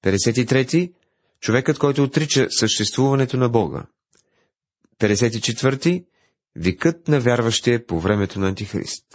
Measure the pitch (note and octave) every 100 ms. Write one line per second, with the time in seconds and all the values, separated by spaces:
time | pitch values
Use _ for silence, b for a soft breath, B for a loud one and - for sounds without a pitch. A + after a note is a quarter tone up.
0 | F#2+ F#2+ A#2 A#2 A#2+ C3+ B2+ E3 F3 _
1 | _ _ _ _ - A#2 C3+ C#3+ C#3+ C#3
2 | C#3 D3+ D3+ C3+ B2+ - A2 - G#2+ -
3 | C3+ C3+ C3 B2+ B2 A#2 E2 C#2 - _
4 | _ _ _ _ _ _ _ _ _ _
5 | G#2+ G2+ A#2+ A2 - A2+ C3 C3+ E3+ F3+
6 | - _ _ _ _ - F2 F2+ E3 E3
7 | - D3 A#2+ A#2+ A2+ A2 - A#2+ - E2
8 | F2+ G#2 G2 G2 F#2+ G2 G#2 G2 - -
9 | _